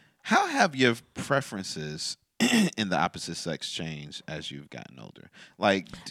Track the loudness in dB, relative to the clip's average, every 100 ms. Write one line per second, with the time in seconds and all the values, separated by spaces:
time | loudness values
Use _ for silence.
0 | _ _ 2 4 4 4 2 6 4 4
1 | -4 -10 -2 0 0 -6 -8 -8 -6 -6
2 | -8 -10 _ 0 2 4 2 0 0 2
3 | 0 -2 -8 -8 -6 -6 -6 -8 -8 -8
4 | -12 -14 -12 -10 -10 -12 -14 -16 -16 -18
5 | -20 -20 -20 -20 -20 0 4 4 0 -10
6 | -6